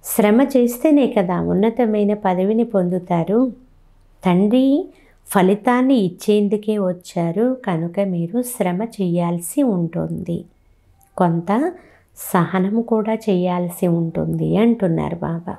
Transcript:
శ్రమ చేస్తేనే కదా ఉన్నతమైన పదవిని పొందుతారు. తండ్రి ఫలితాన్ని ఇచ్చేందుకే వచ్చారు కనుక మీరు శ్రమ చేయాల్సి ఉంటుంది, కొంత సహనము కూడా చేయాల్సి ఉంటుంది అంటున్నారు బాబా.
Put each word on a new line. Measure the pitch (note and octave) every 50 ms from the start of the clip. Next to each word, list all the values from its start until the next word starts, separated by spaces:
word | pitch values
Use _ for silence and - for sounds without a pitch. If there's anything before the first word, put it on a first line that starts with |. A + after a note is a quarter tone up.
| _
శ్రమ | - - - G#3+ G#3 G#3 A#3 C#4+
చేస్తేనే | C#4 - B3+ A#3+ A#3+ A#3+ - - D#4+ D4+ C#4+ C4
కదా | - - G#3 F#3+ F3 F3+ F3
ఉన్నతమైన | E3+ E3+ F3 F3+ G3+ A3+ A3+ A#3 B3 A3 G#3+ G#3+ G#3 G3+ G#3
పదవిని | G#3 - G3 F#3 F3+ F#3 G3 A3 A3 A#3
పొందుతారు. | A#3 A3 G3 F3+ F3 F3+ F#3 F3+ - F3+ E3+ E3 F3 G3 A3+ C4 B3+ - - - _ _ _ _ _ _ _ _ _ _ _ -
తండ్రి | F#3+ F3 F3+ G3+ G#3 A#3 B3+ C4 C4+ C#4 D4+ F#4+ - - - _ _ _ _ _
ఫలితాన్ని | - - - - F#3 G3+ G3+ G#3 B3+ A#3+ B3 B3+ C4 C#4 A#3+
ఇచ్చేందుకే | G3 F3+ F3 - - - G#3 G#3 G#3 G3+ G#3 G#3+ G#3 G#3+ G#3+ G#3
వచ్చారు | G3 F3+ F3+ F3+ - - - F3+ E3+ E3+ E3 G3 A3+ B3+ C4 B3+ -
కనుక | G#3+ F3+ D#3+ E3 E3+ E3+ G3 G3+
మీరు | G3 F3+ E3+ E3+ E3 G3 A#3+
శ్రమ | B3 B3 - - G3+ F3+ F3 F3+ A3 A#3
చేయాల్సి | A3+ - G3 F3 E3+ F3 F3 E3+ F3 F3 F3 - - D4 C#4+
ఉంటుంది, | B3+ G3+ F3+ E3+ E3 E3+ E3+ D#3+ E3 E3+ - - F3 E3+ E3+ F3 - _ _ _ _ _ _ _ _ _ _ _ _ _
కొంత | - F#3 E3+ E3 E3+ E3+ E3+ G3 A#3 D4+ F4+ F4 - - - _ _ _ _ _
సహనము | - - - - F#3 E3+ F3 - F#3+ F#3 G3 G#3 A3+
కూడా | A#3 A#3 A#3 A3 G#3 G#3+ A3 A3
చేయాల్సి | A3 G#3+ F#3+ F3+ F3+ F3+ F3+ F3+ F3 E3+ F3 - - F3+
ఉంటుంది | E3+ E3+ E3 E3 E3 E3 D#3+ E3 D#3+ D#3+ D#3+ D#3 E3
అంటున్నారు | F#3 A3 A#3 A#3 A#3 G3+ F3 E3 D#3+ D3+ D3 E3+ E3+
బాబా. | - D3+ E3 E3+ E3+ - G3